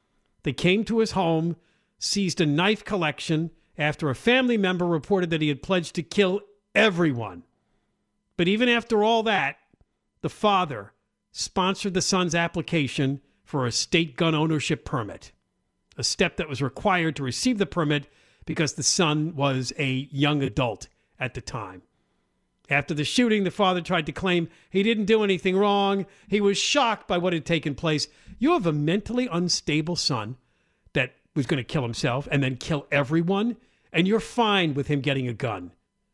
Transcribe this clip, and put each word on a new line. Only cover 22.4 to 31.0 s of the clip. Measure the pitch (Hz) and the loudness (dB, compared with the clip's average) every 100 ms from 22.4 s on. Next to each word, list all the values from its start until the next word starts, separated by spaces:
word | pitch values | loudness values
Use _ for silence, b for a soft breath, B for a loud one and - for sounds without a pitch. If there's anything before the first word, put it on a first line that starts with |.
| _ _ - | _ _ -4
After | 143 139 | -2 -2
the | 151 | -4
shooting, | 147 - 240 214 | -2 2 2 2
the | 185 | 0
father | - 190 180 | 0 0 0
tried | 165 180 156 | -2 -2 -2
to | |
claim | - 190 175 165 b b | -4 0 0 -2 b b
he | 190 | 0
didn't | 208 226 | 0 2
do | 196 220 | 2 2
anything | 208 185 190 190 | 2 0 0 2
wrong. | 208 202 196 196 190 b b | 2 2 2 0 -4 b b
He | 208 | 0
was | 202 202 | 2 2
shocked | - 285 240 208 - | 0 2 2 0 -2
by | 180 | -2
what | 180 | 0
had | 165 - | -2 -2
taken | 165 160 135 | -2 -2 -4
place. | 165 151 - B B B | -2 0 -2 B B B
You | 285 | 2
have | 349 170 | 2 2
a | |
mentally | 151 147 202 202 240 247 | 0 2 0 -2 -2 -2
unstable | 170 175 - - 151 160 170 | 0 0 -2 -2 -2 -2 -2
son | - 127 107 131 _ _ _ _ _ | -2 -2 -4 -10 _ _ _ _ _
that | 143 | -2